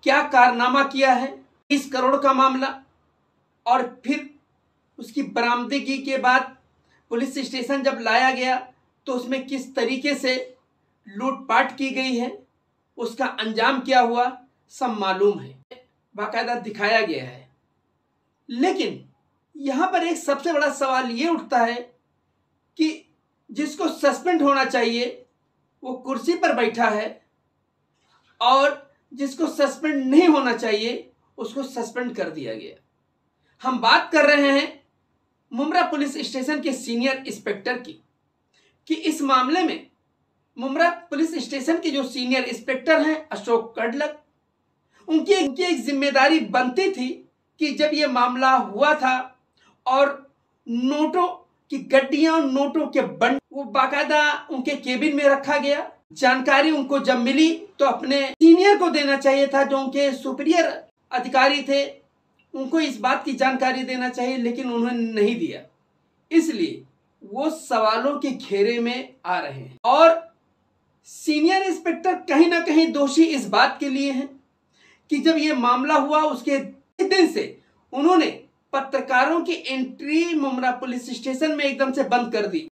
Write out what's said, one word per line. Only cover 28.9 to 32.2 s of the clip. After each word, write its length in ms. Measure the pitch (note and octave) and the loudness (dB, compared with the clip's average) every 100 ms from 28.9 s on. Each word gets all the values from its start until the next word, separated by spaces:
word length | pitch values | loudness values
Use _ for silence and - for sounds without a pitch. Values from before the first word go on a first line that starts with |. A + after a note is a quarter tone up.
| _ _ | _ _
जिसको 340 | A#3+ C#4 - D#4 | -8 -8 -2 -4
सस्पेंड 580 | - C#4 - D#4 C#4 | 0 -2 0 -2 -2
नहीं 220 | C4 C#4+ F4+ | 4 6 6
होना 240 | D4 B3+ | 4 2
चाहिए 580 | A3+ A#3 G#3+ A3+ C4+ - _ _ - | -2 -2 -2 -2 -6 -10 _ _ -14
उसको 240 | A3+ C4+ | -10 -8
सस्पेंड 520 | B3+ A#3+ A3+ B3 B3 | -8 -8 -8 -6 -8
कर 120 | G#3 | -6